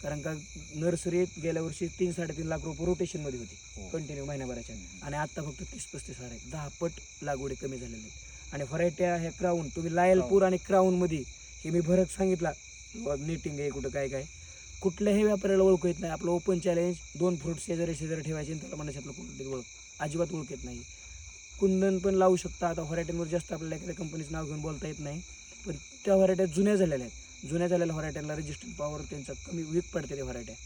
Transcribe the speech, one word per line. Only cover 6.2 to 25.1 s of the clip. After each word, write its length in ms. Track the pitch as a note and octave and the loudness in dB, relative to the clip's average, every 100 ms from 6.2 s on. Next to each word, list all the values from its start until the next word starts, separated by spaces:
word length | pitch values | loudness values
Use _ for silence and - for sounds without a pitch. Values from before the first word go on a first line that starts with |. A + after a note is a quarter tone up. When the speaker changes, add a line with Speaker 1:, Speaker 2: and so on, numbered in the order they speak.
| B2 | -12
Speaker 1:
आहेत, 200 | A2+ B2+ | -14 -10
दहा 160 | D#3 C#3+ - | -8 -8 -4
पट 120 | E3+ - - - | -6 -6 -16 -10
लागवडी 340 | D3 C#3 C#3 C3 | -6 -4 -4 -6
कमी 220 | C3+ C3 | -8 -8
झालेल्या 220 | A#2+ A2+ | -10 -12
आहेत. 120 | G#2+ - - - - | -12 -16 -16 -18 -12
आणि 100 | C#3+ | -8
व्हरायट्या 520 | C#3 D#3+ F3 D#3+ F3+ F3 | -6 0 0 4 2 2
ह्या 160 | E3 | -2
क्राऊन, 380 | - F3+ F3 D3+ | 0 2 2 0
तुम्ही 260 | - E3 E3+ | -4 0 6
लायलपूर 320 | F3+ F#3 - | 8 8 8
Speaker 2:
क्राऊन. 160 | G3 | 8
Speaker 1:
आणि 140 | F#3+ F#3 | 8 4
क्राऊनमध्ये 680 | - F#3+ F#3+ F3+ F3+ D#3+ B2 - - - | 6 6 8 6 4 2 -4 -12 -16 -10
हे 60 | D#3+ | 0
मी 120 | E3 | 2
फरक 300 | D#3+ F#3 F3+ | 6 6 4
सांगितला, 400 | - F#3+ F3+ E3 C#3+ - - - A3+ | 2 2 4 0 -2 -12 -18 -14 -8
नेटिंग 640 | F3+ C#3+ D3 E3 E3 C#3+ | -4 -2 -2 -2 -4 -2
आहे 100 | C#3+ | -4
कुठं 200 | C3+ C3+ | -2 -4
काय 180 | C3 C#3 | -2 -2
काय, 160 | C3+ C#3+ - - - - - | -4 -6 -12 -16 -16 -16 -2
कुठल्याही 420 | G3 E3 G#3 G#3 | -2 2 4 6
व्यापाऱ्याला 400 | G#3+ G3+ G3 G3 | 6 4 4 8
ओळखू 240 | F#3+ F#3 F3+ | 8 8 4
येत 120 | E3+ | 0
नाही. 140 | F3 | -4
आपलं 180 | D#3 F3 | -2 0
ओपन 280 | F3 F3+ F#3 | 2 2 2
चॅलेंज, 360 | F3+ E3+ F3 E3+ - D3+ | 4 2 2 0 -8 0
दोन 200 | F3+ F3 | 2 2
फ्रूट 200 | C#3+ E3 | -2 -6
शेजारी 360 | - E3+ E3+ D#3+ | -4 -2 0 -2
शेजारी 260 | D#3 D#3+ | -4 -4
ठेवायचे 300 | C#3+ D#3 D3+ | -4 -4 -4
आणि 100 | D#3+ | -6
त्याला 140 | - D#3 | -8 -6
म्हणायचं 240 | D3+ C3+ | -6 -6
आपलं 120 | C3 | -10
कुठली 340 | A#2+ B2 C3 C3+ | -10 -12 -10 -6
ओळख, 180 | C3 A#2+ - - - | -6 -8 -16 -18 -6
अजिबात 280 | D3+ D#3 E3+ | -4 0 0
ओळख 120 | E3 C3 | -2 -6
येत 140 | C3+ | -8
नाही. 160 | B2 A#2+ - - - - - - - - | -8 -10 -12 -16 -16 -16 -16 -16 -16 0
कुंदन 380 | G3 F#3+ G3 F#3+ | 4 6 4 4
पण 160 | F#3+ | 4
लावू 220 | F#3+ F#3 F3+ | 6 6 6
शकता. 320 | F3 - F3 | 2 -2 -2
आता 140 | E3 | -2
व्हरायटींवर 460 | D#3 E3 E3 E3+ E3 | -2 -2 -2 -2 0
जास्त 260 | E3+ - | -2 -2
आपल्याला 220 | E3 D#3+ D#3+ | -6 -4 -6
एखाद्या 200 | F3+ D#3 | -6 -8
कंपनीचं 360 | D#3+ D#3+ D3 | -6 -8 -8
नाव 140 | D#3+ D#3 | -6 -6
घेऊन 160 | D3+ | -4
बोलता 260 | D#3+ D3 D#3+ | -4 -4 -6
येत 120 | D3+ | -6
नाही, 220 | C#3+ | -6